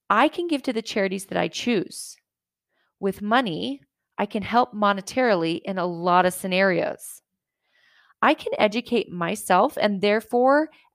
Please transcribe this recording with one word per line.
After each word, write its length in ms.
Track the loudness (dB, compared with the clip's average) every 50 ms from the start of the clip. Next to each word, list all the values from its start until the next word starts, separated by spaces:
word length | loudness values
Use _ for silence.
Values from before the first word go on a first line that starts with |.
| _ 0
I 200 | 2 2 2 2
can 180 | 0 -4 -4
give 160 | -4 -4 -4
to 100 | -4 -4
the 100 | -4 -4
charities 440 | -6 -4 -2 -2 -2 -2 -4 -6 -8
that 120 | -6 -2 -2
I 100 | -2 -2
choose. 680 | -4 -4 -2 0 0 0 -2 -4 -8 -14 -16 -16 -18 -20 _ _ _ _ _ _ _ _ _ _ _ _ _ _ _ _
With 200 | -6 -6 -4 -4
money, 600 | -2 0 0 2 0 0 -4 -6 -6 -8 -8 -10 _ _ _ _ _ _ _
I 100 | -6 -4
can 160 | -4 -4 -6
help 300 | -4 0 2 2 2 0
monetarily 880 | 0 0 0 2 2 0 -4 -6 -2 0 2 2 2 2 0 -2 -2 -4 -6
in 120 | -6 -4
a 100 | -4 -4
lot 380 | -4 -4 -2 0 4 4 4 4
of 80 | 4
scenarios. 880 | 0 -2 -4 -2 2 2 2 2 2 2 0 -2 -4 -8 -12 -18 -20 -20 _ _ _ _ _ _ _ _ _ _ _ _ _ _ _ _ _ _ _ _
I 100 | 2 2
can 200 | 2 0 -2 -4 0 2
educate 520 | 2 2 0 -2 -4 -2 -2 -2 -2 -4
myself 680 | -6 -4 -4 -4 -4 -4 0 2 4 4 4 2 2 0
and 220 | 0 0 0 0
therefore 680 | 2 2 2 0 0 -2 0 2 4 4 4 4 2 0 -6 _ _ _